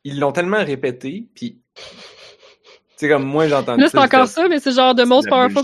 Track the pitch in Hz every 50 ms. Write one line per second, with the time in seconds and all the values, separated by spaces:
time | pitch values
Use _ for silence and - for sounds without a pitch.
0 | - 139 139 143 143 139 135 175 175 180 202 214 196 147 139 131 131 135 120 -
1 | - 135 151 208 233 - _ - - - - _ _ _ _ - - - - -
2 | - - - - - - - _ _ - _ _ _ - - _ _ _ _ -
3 | 156 147 151 139 135 135 139 151 160 156 147 139 120 - 120 120 170 311 - 302
4 | 269 254 - 262 254 220 - 320 330 381 349 294 - 277 254 247 254 254 254 240
5 | 247 247 254 269 302 311 285 254 254 247 - 277